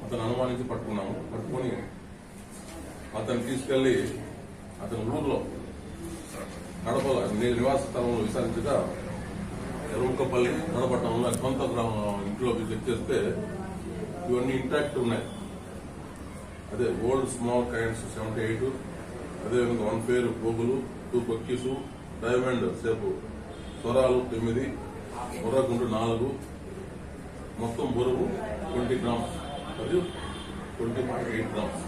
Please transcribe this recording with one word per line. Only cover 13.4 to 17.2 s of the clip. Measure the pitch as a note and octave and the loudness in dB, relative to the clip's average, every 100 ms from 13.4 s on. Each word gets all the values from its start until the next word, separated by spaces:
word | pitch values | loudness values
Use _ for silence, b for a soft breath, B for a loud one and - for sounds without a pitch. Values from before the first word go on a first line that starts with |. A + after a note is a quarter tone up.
| - - - - - - - - A#2+ | -2 -4 -6 -6 -6 -6 -6 -4 2
ఇవన్నీ | B2 C3 C3 | 2 4 2
ఇంటాక్ట్ | C3 D3 - C3 | 2 2 2 2
ఉన్నాయి. | A#2 A2 - - - - - - - - - - - - - - - | 2 2 -2 -8 -8 -10 -10 -10 -10 -10 -12 -10 -10 -10 -10 -12 -6
అదే | G#2+ A#2+ - A#2 | 2 2 4 4
ఓల్డ్ | C3 | 4